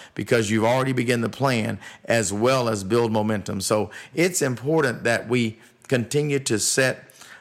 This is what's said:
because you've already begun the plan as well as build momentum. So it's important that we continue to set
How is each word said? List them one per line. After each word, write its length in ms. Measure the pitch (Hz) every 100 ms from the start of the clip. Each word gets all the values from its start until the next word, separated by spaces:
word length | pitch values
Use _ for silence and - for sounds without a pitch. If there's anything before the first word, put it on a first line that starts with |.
| - -
because 340 | 101 120 104
you've 160 | 110 113
already 260 | 127 135
begun 300 | 127 123 120
the 80 | 113
plan 500 | - 135 120 113 101 - -
as 300 | - 117 95
well 340 | 104 123 131 120
as 160 | 107
build 300 | 95 117 117
momentum. 480 | 110 107 107 92 101
So 300 | - 107 104 - -
it's 280 | - 180 180
important 640 | 139 117 131 160 135 117 117
that 240 | 113 113
we 300 | 123 110 110 - _ -
continue 520 | 127 113 147 147 139
to 200 | 135 107
set 440 | - - 131 - - - - -